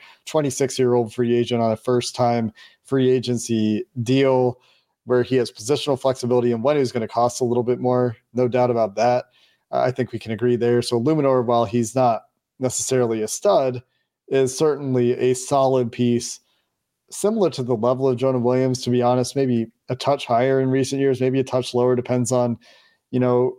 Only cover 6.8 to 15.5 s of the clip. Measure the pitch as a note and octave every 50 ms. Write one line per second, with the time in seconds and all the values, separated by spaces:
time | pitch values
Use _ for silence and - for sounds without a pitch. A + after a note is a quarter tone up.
6.8 | C3+ A#2 - A#2+ A2+ G#2 - A#2 A#2+ B2 - - C3 A#2 A#2+ B2 A#2 A#2 B2 B2
7.8 | B2 B2 B2+ B2 B2 B2 A#2 - _ _ - A#2+ B2+ A#2+ A2+ B2 B2 A#2+ A#2+ A#2
8.8 | A2+ G#2 G2 G#2+ A2+ B2 B2 B2 - _ _ _ _ _ _ _ _ _ - B2+
9.8 | B2+ B2+ B2+ - B2 - - A2 - G#2 A2+ G2 B2 B2 B2 A2 A#2+ A#2+ A#2+ A#2+
10.8 | A#2+ - B2 A#2 A#2 D3 D#3+ D#3 C#3+ C#3 C3 B2+ A#2+ A2+ A#2+ A#2 A#2 G#2 A2+ B2
11.8 | A#2 G#2+ - C3 B2+ A#2 A2+ G#2 - _ _ _ _ _ _ - C3 B2 - -
12.8 | - - C3 B2+ B2 A2+ A2+ A2+ G#2+ G#2+ - - - G#3 - D#3+ C3+ C3 B2+ B2+
13.8 | - _ _ _ _ _ _ _ _ - - C3+ C3+ B2+ C3 - D#3+ D#3 C#3+ C#3
14.8 | C#3+ C3+ B2+ B2 B2 A#2+ B2 - - F#3 - - - -